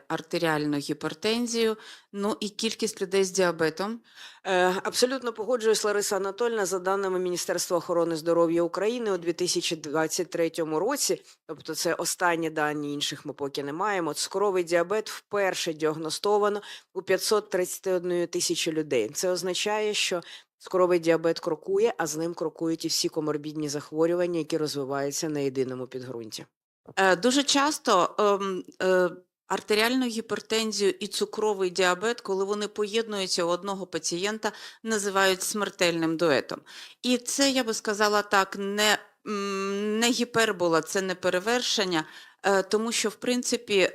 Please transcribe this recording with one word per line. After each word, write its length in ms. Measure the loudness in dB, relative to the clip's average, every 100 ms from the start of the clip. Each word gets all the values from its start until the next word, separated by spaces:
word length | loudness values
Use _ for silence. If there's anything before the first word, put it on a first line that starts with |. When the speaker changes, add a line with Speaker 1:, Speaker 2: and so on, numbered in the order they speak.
| -4
Speaker 1:
артеріальну 680 | -8 -4 -2 0 0 0 -2
гіпертензію, 1000 | -4 -6 -6 -4 -2 -2 -2 0 0 -2 -8 -20 _
ну 240 | -4 -4 -2
і 80 | -6
кількість 540 | -4 -6 -2 -6 -4
людей 220 | -2 0
з 60 | 0
діабетом. 720 | 2 2 2 0 0 -4 -6 -12 -20 -20 -12
Speaker 2:
Е, 300 | -2 2 2 2
абсолютно 500 | -2 0 0 0 -6
погоджуюсь, 520 | -6 -2 0 2 2
Лариса 320 | 2 0 0 -2
Анатольевна, 500 | -2 -2 -2 0 0
за 120 | -2
даними 400 | 0 0 0 0
Міністерства 580 | -2 -2 -2 -4 0 -2
охорони 400 | 0 0 0 0
здоров'я 460 | 2 4 4 4
України 500 | 0 0 -2 0 0
у 60 | -2
дві 140 | -2
тисячі 440 | -2 0 0 -2 -4
двадцять 540 | -4 -2 0 -2 -4
третьому 480 | -2 -2 0 -2 0
році, 440 | 0 0 0 -2 -6 -20 -16
тобто 280 | -12 -8
це 200 | -4 -2
останні 560 | 0 -2 0 0 2 0
дані, 440 | -2 -2 -2 -4
інших 320 | -4 -6 -6 -10
ми 60 |
поки 300 | -8 -6 -4
не 100 | -6
маємо, 420 | -4 -2 0 -2
цукровий 500 | -4 -4 0 0 2
діабет 460 | 2 2 2 -2 -4
вперше 600 | -10 -6 0 0 0 -4
діагностовано 880 | -2 -2 -2 -4 -2 2 4 4 0 -6 -16 -14
у 80 | -6
п'ятсот 480 | 0 0 2 0 2
тридцять 360 | -2 -2 -4 -2
одної 400 | 0 0 0 0
тисячі 460 | -2 -2 0 -2
людей. 380 | -2 0 0 0
Це 160 | -2 -2
означає, 640 | 0 -2 -2 -2 0 0
що 260 | -2 -2 -2 -6 -16 -20 _
цукровий 400 | -2 2 4 4
діабет 420 | 4 4 2 0
крокує, 540 | -2 -4 -2 2 2 2
а 80 | -4
з 100 | -4
ним 180 | -6
крокують 500 | -4 -6 -4 -4 -2
і 40 | -2
всі 200 | -2 -2
коморбідні 600 | -2 -2 -2 -4 -6 -4
захворювання, 720 | -4 -4 2 2 2 0 -2
які 180 | -2 -2
розвиваються 720 | -2 -4 -4 -2 -2 -2 -4
на 120 | -2
єдиному 460 | -2 -2 -2 -4 -8
підґрунті. 600 | -10 -10 -10 -10 -12 -16 _ _ _ -6 2
Speaker 1:
Е, 200 | 4 4
дуже 260 | 4 4
часто, 720 | 4 4 4 2 4 4 4 4
ем, 460 | 4 4 0 -4 -6 -2
е, 280 | 4 4 4 -2 -16 _ -6
артеріальну 600 | -4 0 2 4 2 0
гіпертензію 840 | -2 -4 -6 -2 -2 0 0 0
і 160 | 0 -4
цукровий 640 | -4 -4 -2 0 0 0
діабет, 500 | 2 2 2 0 -2
коли 240 | -4 -2
вони 240 | -2 -2 -4
поєднуються 760 | -4 -2 -2 -2 -2 -2 0
у 40 | 0
одного 380 | 0 -2 -6 -6
пацієнта, 680 | -6 -4 -2 -2 -2 -4 -6 -12 -10
називають 600 | -2 -2 0 4 4 4
смертельним 760 | 0 -2 -4 2 2 2 0 2
дуетом. 440 | 4 4 0 -6 -14 -18 -20 -6
І 160 | 0 0
це, 320 | 0 0 2
я 140 | 2
би 100 | 0
сказала 480 | -4 -2 2 2 2
так, 340 | 2 2 2 -2
не, 400 | -4 2 2 2 -2 _ -8
м, 720 | -4 -4 -4 -2 -2 -2 0
не 120 | 2
гіпербола, 720 | 2 0 2 2 2 2 2
це 200 | 0 -2
не 120 | -2
перевершення, 920 | -2 0 0 0 -2 0 0 0 0 -2 -8 -20 _
е, 200 | 2 2
тому 300 | 2 0 0
що, 160 | -2 -2
в 60 |
принципі, 760 | -4 -2 -2 -2 -4 0 2 4